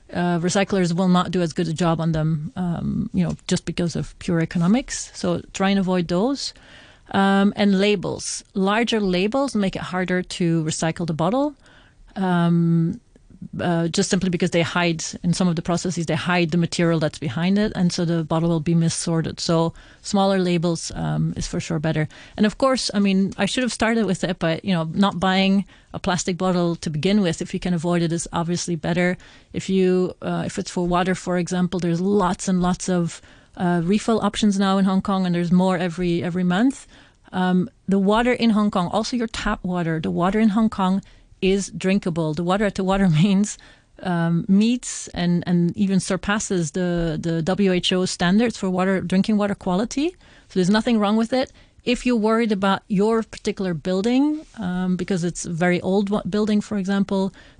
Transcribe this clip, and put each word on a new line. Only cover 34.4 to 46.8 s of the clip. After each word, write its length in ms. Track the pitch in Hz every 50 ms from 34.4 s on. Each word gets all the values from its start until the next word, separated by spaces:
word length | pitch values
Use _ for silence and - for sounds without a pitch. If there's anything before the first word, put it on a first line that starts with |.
| - 208 196
now 220 | 196 202 196 190 196
in 60 | 190
Hong 180 | 190 190 190 190
Kong, 240 | - 196 190 185
and 80 | 180 170
there's 160 | 175 175 170 180
more 240 | 180 185 190 185
every, 460 | 165 180 180 165 175 180 175 170 170 -
every 220 | 175 165 180 185
month. 420 | 180 175 190 233 277 262 - - - - - - - _ _ _ - -
Um, 360 | 180 185 180 180 185 175 - - _ _ -
the 100 | 190 196
water 340 | 190 190 208 226 240 247 247
in 180 | - - 233
Hong 200 | 208 214 208 208
Kong, 180 | - 196 175 170 -
also 240 | 202 220 - -
your 100 | 233 226
tap 380 | 220 - - - 208 208 - -
water, 340 | 180 180 175 170 165 160 160
the 120 | 160 190 175
water 260 | 175 170 185 202 214
in 120 | 226 220
Hong 200 | 185 226 220 220
Kong 320 | - - 190 185 190 196 - - - - - - - -
is 300 | - 185 190 202 190 -
drinkable. 640 | - 165 - 185 190 202 - 190 160 170 160 156 156
The 100 | 151 175
water 200 | 175 185 202 220
at 120 | 202 185
the 80 | - 190
water 240 | 185 190 196 196 185
<laughs> 140 | 156 151 175
mains, 360 | 208 196 190 208 208 - - - - - - _ _ _ - -
um, 420 | 190 175 175 170 165 170 170 - -
meets 600 | 190 196 214 233 247 247 - - - - - -
and, 340 | - - 175 175 175 175 -
and 300 | - 180 175 175 170 -
even 220 | - 208 190 190 185
surpasses 720 | - - 196 175 - - 208 220 - - 202 180 165 151
the, 480 | - 190